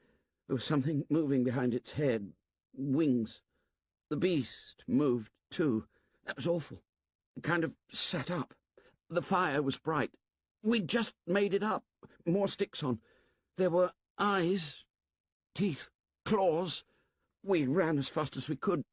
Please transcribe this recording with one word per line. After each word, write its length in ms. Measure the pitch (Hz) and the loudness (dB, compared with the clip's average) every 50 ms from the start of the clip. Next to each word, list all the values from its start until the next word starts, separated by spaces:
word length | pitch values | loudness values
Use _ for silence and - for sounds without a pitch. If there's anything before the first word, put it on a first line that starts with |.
| _ _ _ _ _ _ _ _ _ | _ _ _ _ _ _ _ _ _
There 80 | - - | -4 -2
was 80 | 127 - | -2 0
something 420 | - 156 147 127 143 165 139 - - | 0 0 2 2 2 0 0 0 0
moving 340 | 143 160 160 139 139 131 123 | 0 0 2 2 2 2 2
behind 300 | 127 117 135 127 123 113 | 0 0 0 0 0 0
its 180 | 127 - - | -2 -4 -6
head. 400 | - - 151 139 117 110 101 92 - _ _ _ _ _ _ _ _ | -6 -2 0 0 0 0 -2 -6 -14 _ _ _ _ _ _ _ _
Wings. 680 | - 139 143 131 143 165 147 123 123 113 110 - - _ _ _ _ _ _ _ _ _ _ _ _ _ _ | -8 -4 0 2 2 4 4 2 2 0 -2 -6 -14 _ _ _ _ _ _ _ _ _ _ _ _ _ _
The 60 | 151 | -4
beast 680 | 147 - 185 180 151 120 107 - - - - - - - | 0 0 2 2 0 -2 -4 -8 -14 -16 -20 -20 -20 -8
moved 440 | - 87 131 147 143 123 123 107 - _ _ _ _ | -2 0 2 2 2 2 0 -2 -8 _ _ _ _
too. 340 | - - 175 151 117 110 - - _ _ _ _ _ _ _ | -4 -2 0 2 2 0 -2 -4 _ _ _ _ _ _ _
That 120 | - - | -12 -10
was 100 | - 131 | -6 -2
awful. 340 | 170 170 175 143 - 120 101 - _ _ _ _ _ _ _ _ _ _ | -2 0 -2 -2 -6 -12 -18 -18 _ _ _ _ _ _ _ _ _ _
It 80 | - - | -10 -4
kind 200 | - 165 175 160 | -2 0 0 0
of 100 | 151 - - _ _ | -2 -4 -8 _ _
sat 400 | - - - - - 170 127 - | -8 -6 -4 -2 -2 -4 -4 -4
up. 220 | 175 175 127 - - _ _ _ _ - _ - _ _ _ _ | -4 -4 -4 -6 -10 _ _ _ _ -20 _ -20 _ _ _ _
The 120 | 165 175 | -4 -4
fire 400 | - - 196 180 185 165 135 143 | -2 0 2 2 2 2 2 0
was 160 | 151 135 131 | 0 0 -2
bright. 340 | - - 151 160 147 123 - - _ _ _ _ _ _ _ _ _ - | -4 -4 -2 0 0 0 -2 -4 _ _ _ _ _ _ _ _ _ -2
We'd 240 | 214 233 233 190 | 0 2 2 0
just 260 | 147 - 240 226 - - - _ | 0 0 0 -2 -2 -6 -10 _
made 280 | - 175 202 202 202 170 | 0 0 2 2 2 2
it 100 | 196 190 | 0 0
up. 200 | 214 202 - - _ _ _ - - - _ - | 0 0 -2 -4 _ _ _ -20 -20 -20 _ -2
More 220 | - 165 202 202 | 0 0 2 2
sticks 360 | - - - 202 - - - - | 0 0 -2 -4 -4 -4 -4 -2
on. 180 | 139 123 110 - _ _ _ _ _ _ _ _ _ _ | -2 -2 -2 -6 _ _ _ _ _ _ _ _ _ _
There 120 | - 185 180 | 0 0 2
were 220 | 165 175 180 180 - _ _ _ _ | 4 2 2 2 0 _ _ _ _
eyes, 680 | - 196 208 202 196 175 165 190 202 165 143 - - - _ _ _ _ _ _ _ _ _ _ _ _ _ _ | -2 0 2 2 2 2 2 2 0 -2 -6 -8 -14 -20 _ _ _ _ _ _ _ _ _ _ _ _ _ _
teeth, 340 | - 185 208 147 127 - - _ _ _ _ _ _ _ | 0 0 0 0 -2 -8 -16 _ _ _ _ _ _ _
claws. 600 | - 214 208 190 185 156 160 185 180 - - - _ _ _ _ _ _ _ _ _ _ _ _ | 0 2 4 4 4 4 2 0 -2 -4 -6 -8 _ _ _ _ _ _ _ _ _ _ _ _
We 240 | 190 196 170 147 | 0 2 2 2
ran 300 | 123 139 180 180 160 165 | 2 2 2 2 2 2
as 120 | 143 135 - | 0 0 -2
fast 280 | - 160 156 143 - | -2 -2 -2 -2 -4
as 100 | 139 - | -8 -6
we 80 | - 151 | -6 -6
could, 280 | - - - 202 151 - - | -4 0 0 0 0 -2 -2